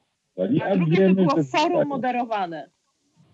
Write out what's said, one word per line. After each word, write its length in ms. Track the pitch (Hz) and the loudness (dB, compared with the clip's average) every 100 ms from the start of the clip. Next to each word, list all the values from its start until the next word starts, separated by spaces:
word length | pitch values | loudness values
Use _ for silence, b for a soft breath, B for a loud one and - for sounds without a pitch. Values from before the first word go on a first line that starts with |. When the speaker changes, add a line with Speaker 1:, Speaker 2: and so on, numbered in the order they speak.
| _ _ _ - | _ _ _ -6
Speaker 1:
A 340 | 98 151 - | -2 -2 0
Speaker 2:
A 40 | 196 | 0
Speaker 1:
drugie 200 | 160 180 | 2 4
to 60 | |
Speaker 2:
wiemy, 140 | 190 190 | 4 4
Speaker 1:
było 220 | 180 285 | 2 2
Speaker 2:
że 60 | |
Speaker 1:
forum 360 | 143 330 330 349 | 0 0 0 0
Speaker 2:
tak. 80 | 294 | -2
Speaker 1:
moderowane. 840 | 269 247 240 240 214 180 156 - _ _ _ _ _ _ | -4 -4 -4 -4 -4 -6 -8 -14 _ _ _ _ _ _